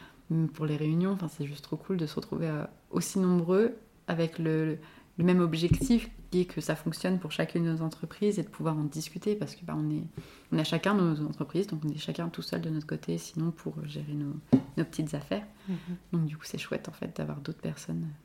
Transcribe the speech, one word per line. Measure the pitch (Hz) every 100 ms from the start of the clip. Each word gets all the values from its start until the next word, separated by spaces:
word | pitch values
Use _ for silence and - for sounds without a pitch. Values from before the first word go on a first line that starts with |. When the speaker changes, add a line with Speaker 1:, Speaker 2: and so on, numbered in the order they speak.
| - - -
Speaker 1:
même | 160 156
pour | 151 156
les | 147
réunions, | 151 165 190
enfin, | 190 165
c'est | - 143
juste | 147
trop | - -
cool | - 185
de | 151
se |
retrouver, | - - 151 160
euh, | 151 - - -
aussi | - - 196
nombreux | 180 180 165 190 233 - - - -
avec | 165 165 175
le, | 160 156 156 151 - - - -
le |
même | 180 180
objectif | 170 160 170 - - 233 - - -
qui | 180
est |
que | 180 -
ça | - 156
fonctionne | 165 - 185 185
pour | 160
chacune | - 160 170
de | 165
nos | 160
entreprises | 160 - 165 - 208 202
et |
de | 160
pouvoir | - 160 156
en |
discuter | 147 156 - 180 214
parce | 208 - -
que, |
bah, | 170 156
on | 151
est, | 151 165 - - - -
on | 160
a |
chacun | 156 165 190
nos | 208 170 151 151
entreprises, | - 143 170 202
donc | 156
on | 151
est | 147
chacun | - 156 170
tout | 165
seul | - 170
de | 165
notre | 156 151
côté, | 160 - 170
sinon | - 160 165
pour | 165 156 151 151
gérer | 147 151
nos, | 147 143 151 - 131 - -
nos |
petites | 160 - 156
affaires. | 147 - 208 208 - 190
Speaker 2:
Mhm. | 170 180 180 -
Speaker 1:
Donc | 170 156
du | 151
coup, |
c'est | - 156
chouette | - - -
en |
fait | - - 165
d'avoir | 151 147
d'autres | 143 -
personnes | - - - 165 160 147